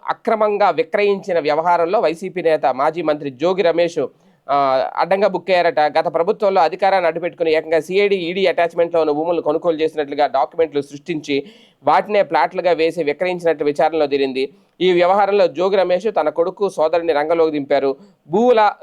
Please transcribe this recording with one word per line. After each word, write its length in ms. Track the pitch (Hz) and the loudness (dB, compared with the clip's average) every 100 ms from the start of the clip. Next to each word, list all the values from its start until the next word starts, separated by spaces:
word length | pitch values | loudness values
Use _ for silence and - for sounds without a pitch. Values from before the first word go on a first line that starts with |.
| - | -4
అక్రమంగా 640 | 165 - 220 214 202 196 | -6 -2 0 0 2 0
విక్రయించిన 680 | 156 160 208 208 196 196 170 | 0 -2 0 0 0 -2 -2
వ్యవహారంలో 640 | 147 147 170 170 170 214 | 0 0 2 2 2 0
వైసీపీ 420 | 175 165 185 175 | 0 -2 -8 -4
నేత 240 | 160 156 147 | 0 0 0
మాజీ 360 | 127 135 156 | 0 -2 -2
మంత్రి 280 | 156 151 147 | -2 -4 -6
జోగి 320 | 123 165 185 | -4 -2 0
రమేష్, 440 | 180 160 170 165 - - _ _ - | 0 2 0 -2 -6 -6 _ _ -4
ఆ, 380 | 143 139 131 80 - | 0 2 0 -2 -2
అడ్డంగా 320 | 165 196 202 | 0 2 0
బుక్ 220 | 185 190 | 0 0
అయ్యారట. 300 | 185 170 156 | 0 2 2
గత 340 | 151 147 170 | 0 0 -2
ప్రభుత్వంలో 460 | 160 170 214 202 185 | 0 -2 0 0 2
అధికారాన్ని 460 | 165 175 196 190 170 | 2 2 0 2 0
అడ్డుపెట్టుకుని 460 | 165 175 - 165 | -2 -6 -4 0
ఏకంగా 280 | 156 160 160 | 0 0 -2
సీఐడీ, 360 | 156 185 202 196 | 0 0 2 0
ఈడీ 300 | 165 180 185 | -2 0 0
అటాచ్‌మెంట్‌లో 540 | 165 170 170 170 170 | 2 0 0 0 2
ఉన్న 120 | 156 | 0
భూములను 300 | 147 165 170 | 0 -2 -2
కొనుగోలు 340 | 151 156 175 160 | -2 -2 -2 -2
చేసినట్లుగా 500 | 156 151 143 143 143 | -2 -2 -6 -2 0
డాక్యుమెంట్లు 540 | 135 156 175 165 143 | 0 -2 -2 -2 -2
సృష్టించి 640 | 143 143 - 160 147 139 - - _ _ | -6 -10 -8 -8 -4 -4 -4 -12 _ _
వాటినే 380 | 135 170 196 208 | 0 0 2 0
ప్లాట్లుగా 500 | 190 160 170 180 175 | 2 0 0 0 -2
వేసి 300 | 160 160 160 | 0 0 -2
విక్రయించినట్లు 600 | 147 147 185 180 165 151 | -4 -2 -2 -2 -2 0
విచారణలో 420 | 147 147 156 160 147 | 0 0 0 0 0
తేలింది. 460 | 139 139 131 135 - _ - | 0 -2 -2 -6 -8 _ -4
ఈ 120 | 180 | 0
వ్యవహారంలో 540 | 180 175 202 196 202 175 | 2 4 2 2 2 2
జోగి 300 | 139 185 196 | 0 0 0
రమేష్ 280 | 180 180 214 202 | 0 0 -2 -2
తన 80 | 151 | -2
కొడుకు 400 | 147 170 180 196 | 0 -2 -2 -4
సోదరుని 440 | 175 156 170 170 | -2 0 0 0
రంగంలోకి 380 | 147 151 170 160 | 0 0 2 2
దింపారు. 460 | 151 139 143 139 135 - _ - | 0 0 0 0 -4 -10 _ -6
భూముల 420 | 175 240 226 208 - | 0 2 4 2 0